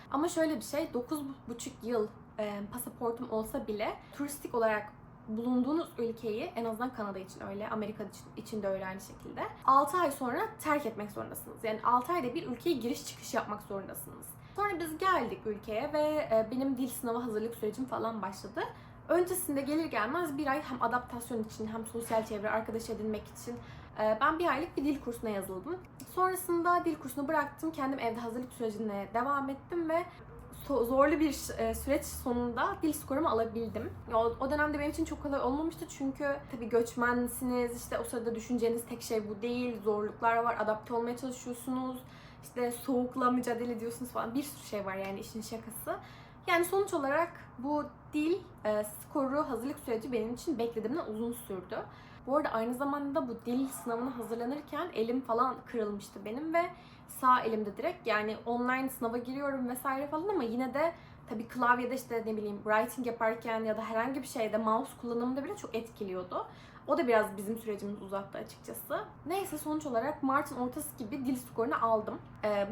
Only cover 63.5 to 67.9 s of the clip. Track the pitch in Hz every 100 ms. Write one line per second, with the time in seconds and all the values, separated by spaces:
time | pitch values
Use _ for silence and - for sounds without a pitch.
63.5 | 220 220 214 220 220 247 269 247 262 214
64.5 | 214 220 226 - - 240 233 247 269 302
65.5 | 403 - 226 233 - 196 185 180 330 453
66.5 | - - - - 302 254 226 196 196 202
67.5 | 220 220 202 202